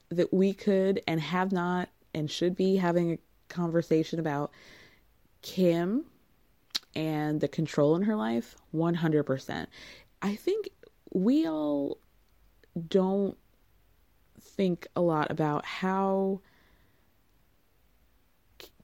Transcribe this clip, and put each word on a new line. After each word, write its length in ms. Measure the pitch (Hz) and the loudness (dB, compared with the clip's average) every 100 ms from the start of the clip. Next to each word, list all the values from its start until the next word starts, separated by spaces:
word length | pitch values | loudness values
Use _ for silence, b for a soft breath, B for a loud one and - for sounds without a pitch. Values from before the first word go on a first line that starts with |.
| _ | _
that 240 | 170 170 | -2 2
we 200 | 190 196 | 4 2
could 500 | 196 - 190 190 196 - | 2 2 4 4 0 0
and 140 | 165 | -2
have 300 | 147 180 190 | 0 0 0
not 380 | 185 180 180 180 _ _ 160 | 0 0 -2 -4 _ _ -6
and 140 | 151 | -6
should 260 | - 175 180 | 0 -2 2
be 200 | 190 190 | 2 4
having 380 | 175 175 170 | 2 2 0
a 60 | 160 - _ _ | -2 -10 _ _
conversation 720 | 175 170 165 160 160 156 170 | -4 0 0 2 0 0 -2
about 320 | 160 143 147 B B B B B _ _ _ _ | -2 -4 -6 B B B B B _ _ _ _
Kim 640 | - - 180 170 175 240 330 _ _ _ _ _ _ - - - | -10 2 4 4 0 -2 -6 _ _ _ _ _ _ -12 -8 -6
and 460 | 156 151 151 151 | -2 -2 -2 -2
the 60 | 147 | -2
control 480 | - 156 - 147 170 | -2 -2 2 4 4
in 80 | |
her 120 | 208 214 | 2 0
life? 400 | 156 233 - - _ | -2 -2 -4 -16 _
One 240 | 156 170 | -2 0
hundred 300 | 170 160 151 | 0 2 2
percent. 460 | 147 135 - - - B B B B _ | 0 -4 -4 -10 -10 B B B B _
I 140 | 196 208 | -6 -4
think 340 | - 427 - - - _ - | -2 -2 -6 -14 -20 _ -6
we 360 | - 202 294 320 | 0 2 2 0
all 500 | 311 302 285 277 - _ _ _ _ _ _ _ 170 165 | -2 -2 -2 -4 -8 _ _ _ _ _ _ _ -10 0
don't 480 | 190 185 196 196 - _ _ _ _ _ _ _ _ _ - | 2 2 0 -2 -6 _ _ _ _ _ _ _ _ _ -20
think 480 | - - 190 170 - - | -14 -2 -2 -2 -6 0
a 60 | |
lot 280 | 175 160 - | 2 2 0
about 360 | 156 156 147 - | 0 0 -2 -4
how 760 | - 185 190 196 190 190 196 b b b b b b b _ _ _ _ _ _ _ _ _ _ _ _ _ _ _ | -4 -2 0 0 0 0 -4 b b b b b b b _ _ _ _ _ _ _ _ _ _ _ _ _ _ _
c-, 80 | - _ | -20 _